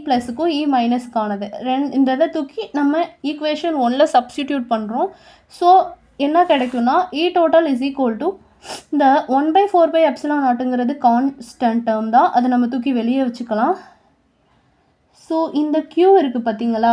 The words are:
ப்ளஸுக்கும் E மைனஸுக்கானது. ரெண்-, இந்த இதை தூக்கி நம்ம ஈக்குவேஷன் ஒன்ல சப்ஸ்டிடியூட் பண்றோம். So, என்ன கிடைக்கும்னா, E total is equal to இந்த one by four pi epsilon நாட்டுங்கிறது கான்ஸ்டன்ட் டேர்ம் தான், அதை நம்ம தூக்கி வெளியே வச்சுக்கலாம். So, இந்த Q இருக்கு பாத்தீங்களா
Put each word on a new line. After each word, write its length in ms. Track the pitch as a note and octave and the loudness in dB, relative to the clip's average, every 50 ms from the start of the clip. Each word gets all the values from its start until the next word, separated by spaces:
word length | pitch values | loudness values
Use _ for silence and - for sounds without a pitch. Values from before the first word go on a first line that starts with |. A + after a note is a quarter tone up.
| D4 | -2
ப்ளஸுக்கும் 500 | D#4+ B3 B3 A#3+ B3 A#3 C#4+ D#4+ F4 D4+ C#4+ | -2 -2 -2 -2 -4 -6 -4 -2 -2 -2 -2
E 20 | D4+ C#4+ C4+ | -2 0 0
மைனஸுக்கானது. 720 | B3 A#3 A#3 A#3+ B3+ B3 - - A3+ G#3+ G#3 G3+ G3 G3+ G#3 G#3 - A3+ B3+ | 0 0 0 -2 -2 -4 -6 -4 -4 -4 -4 -6 -8 -8 -10 -12 -10 -6 -4
ரெண்-, 240 | B3+ C4+ C#4+ C#4 - C4+ | -2 -2 -2 -2 0 0
இந்த 120 | C4+ C4 C4 C4 | 0 2 2 0
இதை 80 | E4 E4 E4 | 0 0 -2
தூக்கி 300 | D#4+ C#4 C#4 - A4 G#4 - - D4 | -6 -8 -8 -8 -12 -10 -6 -4 -2
நம்ம 240 | C#4+ C#4 D4 D#4+ E4+ E4 - _ - C#4 | 0 0 0 0 -2 -4 -8 _ -8 -8
ஈக்குவேஷன் 460 | D4+ D4 D4+ D4+ D4+ D4 E4 E4+ D#4 C#4 B3 | -8 -4 -4 -4 -4 -2 -4 -4 -2 0 0
ஒன்ல 180 | A#3+ B3 C#4 D4+ D4+ D4+ | 0 2 2 2 4 2
சப்ஸ்டிடியூட் 580 | B3+ A#3+ B3 - D4 C#4+ C#4 C#4+ C4+ A#3+ - A#3 | 0 0 0 -8 -8 -6 -4 -4 -4 -4 -4 -4
பண்றோம். 340 | A3 G#3+ G#3 A3+ C4+ E4+ G4 - _ _ - - _ _ _ - - | -4 -4 -6 -4 -4 -4 -4 -6 _ _ -20 -20 _ _ _ -8 0
So, 100 | F4 F4 F#4 F#4+ - - - _ _ _ _ - C#4 | 4 6 6 6 4 2 -6 _ _ _ _ -4 -4
என்ன 140 | C#4+ D#4 E4+ F4+ | 0 2 2 2
கிடைக்கும்னா, 460 | F4+ D#4 C4+ B3 A#3+ C4 A#3+ A#3 B3 C#4+ F4+ F4+ - - C#4+ | 4 2 0 0 -2 -2 -2 0 0 0 0 0 -2 -4 -2
E 60 | E4 F4+ F4+ | -2 0 2
total 300 | F4+ E4 D#4 D#4+ E4 E4+ D4 C4 | 2 2 4 4 4 4 2 -2
is 80 | A#3 C4 | -2 -2
equal 260 | C#4 C4+ - C4 A#3+ A3 G#3 | -4 -2 -2 -2 -2 -2 -2
to 80 | C#4+ F4+ G4 - _ _ _ _ - - - - - - | -4 -6 -6 -6 _ _ _ _ -18 -16 -16 -16 -10 -4
இந்த 140 | D#4 C#4+ D4 C4+ C4+ - - - B3+ | 0 2 4 4 4 4 2 0 0
one 100 | C4+ D4 D#4+ D#4+ | 0 2 2 4
by 60 | G4 G4+ G4+ F#4+ | 4 2 4 4
four 120 | F4 E4 D#4+ | 2 2 4
pi 100 | E4 D#4+ D#4+ | 4 2 2
epsilon 320 | D4 B3 - - D4 D4 C#4+ C#4 | 2 0 -2 -4 -4 -2 0 0
நாட்டுங்கிறது 480 | B3+ B3 A#3+ C4 B3+ B3+ B3 B3 A#3+ D4 C#4+ - | 0 0 0 -2 -2 -2 -2 -2 -2 -2 0 2
கான்ஸ்டன்ட் 760 | A#3+ A#3 A#3+ C4+ C#4 C#4 - - - - - B3+ A#3 A3+ A#3 A#3 | 2 2 2 0 -2 -4 -8 -18 -18 -8 -4 -2 -2 -2 -2 -2
டேர்ம் 240 | A3+ A3 A3 A3 A3 A3 | -2 -4 -4 -2 0 2
தான், 120 | B3+ E4 - - | 2 2 4 2
அதை 100 | B3 B3 B3+ B3 | 0 0 0 0
நம்ம 120 | B3 A#3+ A#3 C4 | 0 0 -2 -2
தூக்கி 180 | B3+ A#3+ C#4 B3+ | -4 -4 -2 -2
வெளியே 240 | A#3 A3 A#3 B3+ C4+ C4+ | -2 -2 0 0 0 -2
வச்சுக்கலாம். 480 | B3 A#3+ - A#3+ - A3 G#3+ A#3+ D#4 F#4+ F4+ - - _ _ _ _ _ _ _ _ _ _ _ _ _ _ _ _ _ _ _ _ _ _ _ _ _ _ _ | -4 -4 -8 -8 -6 -4 -2 -2 -2 -2 -4 -8 -20 _ _ _ _ _ _ _ _ _ _ _ _ _ _ _ _ _ _ _ _ _ _ _ _ _ _ _
So, 120 | - D#4+ D#4+ E4 D#4 - D4 | -6 -4 -2 -2 -2 -2 -2
இந்த 160 | D4+ D4+ D4 D#4 D4 - - | -2 0 0 -2 -2 -2 0
Q 240 | E4 F4+ F#4+ G4 F#4+ | 2 4 6 6 6
இருக்கு 180 | D4 C4 A#3+ A#3+ A#3 | 4 2 -2 -4 -4
பாத்தீங்களா 440 | A#3 G#3 G#3+ A#3 A#3 A3+ A3 A3+ A#3 | -4 -4 -4 -2 -2 -2 2 2 2